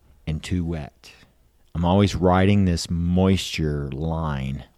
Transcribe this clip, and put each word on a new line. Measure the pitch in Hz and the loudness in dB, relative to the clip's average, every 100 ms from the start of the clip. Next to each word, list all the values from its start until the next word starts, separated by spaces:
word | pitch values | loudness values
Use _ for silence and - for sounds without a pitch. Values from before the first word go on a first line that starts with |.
| _ _ - | _ _ -8
and | 78 | -8
too | - 92 82 | -6 -4 -4
wet. | 82 73 _ - - _ _ _ _ _ | -6 -10 _ -20 -20 _ _ _ _ _
I'm | 80 87 | -2 2
always | 95 101 82 | 4 4 2
riding | 90 90 95 101 95 | 4 4 4 4 2
this | 85 - | 0 -2
moisture | 85 85 90 95 92 - - 78 73 71 | -4 0 2 4 2 -2 -4 -4 -4 -6
line | 67 80 80 78 69 67 67 - | -6 -4 -4 -4 -4 -6 -8 -12